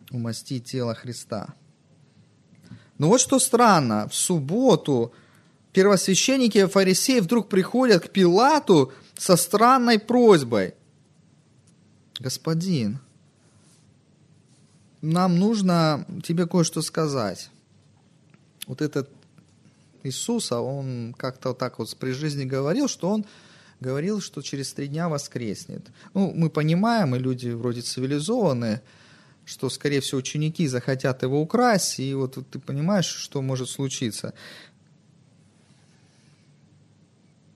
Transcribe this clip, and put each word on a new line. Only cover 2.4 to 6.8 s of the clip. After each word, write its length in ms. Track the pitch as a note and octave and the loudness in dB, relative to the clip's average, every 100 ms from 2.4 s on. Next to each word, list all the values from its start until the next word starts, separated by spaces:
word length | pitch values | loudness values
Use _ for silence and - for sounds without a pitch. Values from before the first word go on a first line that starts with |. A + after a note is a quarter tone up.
| _ _ - - - - | _ _ -20 -20 -18 -2
Но 100 | D3 | 4
вот 140 | B3 | 4
что 160 | - C4+ | 4 2
странно, 680 | - A#3 A#3+ F3+ B2 G#2+ G#2+ | 2 4 6 6 4 0 -2
в 80 | |
субботу 1000 | - - F3 C3+ G#3 C4 - - B2+ A#2 - _ _ _ _ _ | -4 -2 -2 -2 0 4 4 2 0 -2 -6 _ _ _ _ _
первосвященники 840 | F3+ G3 F#3+ - F#3+ - C4+ A#3+ G3+ | 2 4 4 2 0 2 2 4 4
и 80 | F#3 | 4
фарисеи 540 | G3 | 4